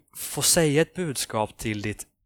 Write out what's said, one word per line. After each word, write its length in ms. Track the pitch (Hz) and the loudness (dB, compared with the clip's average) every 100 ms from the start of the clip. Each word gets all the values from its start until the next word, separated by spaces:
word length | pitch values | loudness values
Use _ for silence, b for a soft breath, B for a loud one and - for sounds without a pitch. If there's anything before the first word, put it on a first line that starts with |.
| _ - | _ -14
få 260 | - - | -10 -2
säga 400 | 135 - 160 143 | 2 4 4 4
ett 120 | 165 | 2
budskap 640 | - 175 127 - 113 107 - | -2 -6 -4 -4 -2 -2 -4
till 240 | 113 104 | -6 -4
ditt 240 | 104 101 - _ | -4 -8 -12 _